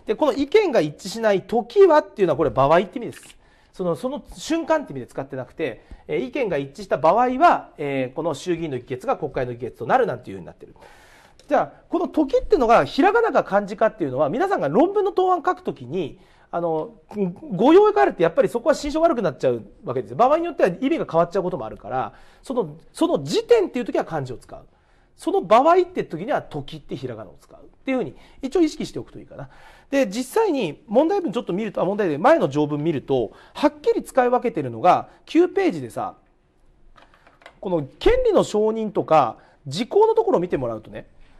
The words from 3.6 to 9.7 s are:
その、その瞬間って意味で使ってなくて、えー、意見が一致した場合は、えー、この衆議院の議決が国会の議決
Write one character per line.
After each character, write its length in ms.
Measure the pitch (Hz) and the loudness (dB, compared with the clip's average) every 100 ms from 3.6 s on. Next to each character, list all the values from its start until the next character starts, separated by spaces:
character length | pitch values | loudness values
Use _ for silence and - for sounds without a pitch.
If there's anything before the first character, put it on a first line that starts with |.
| _ | _
そ 100 | - | -8
の、 100 | 175 | -4
そ 140 | 160 254 | -4 -6
の 160 | 277 - | -8 -14
瞬 300 | - - 330 | -16 -4 -4
間 200 | 330 311 | 0 -2
っ 20 | - | -2
て 60 | |
意 20 | |
味 60 | 135 | -12
で 60 | 113 | -10
使 140 | - | -10
っ 60 | 135 | -10
て 100 | 131 | -10
な 80 | |
く 100 | 120 | -12
て、 300 | - 143 107 _ - - | -8 -8 -8 _ -20 -6
え 80 | 156 | -6
ー、 80 | |
意 60 | 254 | -4
見 180 | 294 214 | -4 -2
が 80 | 143 | -4
一 240 | 139 - | -6 -12
致 40 | |
し 40 | - | -6
た 80 | 139 | 0
場 140 | 160 | 2
合 280 | 214 254 254 | 4 2 4
は、 340 | 339 160 - - | 4 4 -4 -8
え 320 | 143 135 127 | -4 -4 -4
ー、 40 | |
こ 80 | 165 | -4
の 100 | 160 | -6
衆 240 | 139 180 165 | -4 -4 -4
議 80 | |
院 60 | 165 | -4
の 80 | 127 | -8
議 60 | |
決 220 | - - 247 | -8 -8 -4
が 120 | 262 | -4
国 140 | 147 | -4
会 140 | 147 120 | -6 -6
の 60 | |
議 60 | 120 | -8
決 180 | 113 | -12